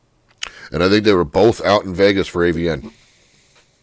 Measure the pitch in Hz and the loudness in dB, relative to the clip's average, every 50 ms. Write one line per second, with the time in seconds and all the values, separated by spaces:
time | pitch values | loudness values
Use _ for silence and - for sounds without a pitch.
0 | _ _ _ _ _ _ _ - - - - - - - - 76 87 95 101 110 | _ _ _ _ _ _ _ -16 -16 -16 -16 -20 -18 -8 -4 -2 0 2 2 2
1 | 104 110 101 90 85 71 - 95 104 117 110 - 80 90 101 104 90 95 90 85 | 2 2 2 2 0 0 0 2 2 2 2 0 0 0 0 0 -2 -4 -2 0
2 | 98 101 101 98 82 - - 87 87 87 82 80 85 85 78 69 - - _ _ | 2 2 2 0 -4 -4 -2 -2 0 0 0 -2 -2 -4 -4 -6 -10 -16 _ _
3 | _ _ _ _ _ _ _ _ _ _ _ _ _ _ _ _ | _ _ _ _ _ _ _ _ _ _ _ _ _ _ _ _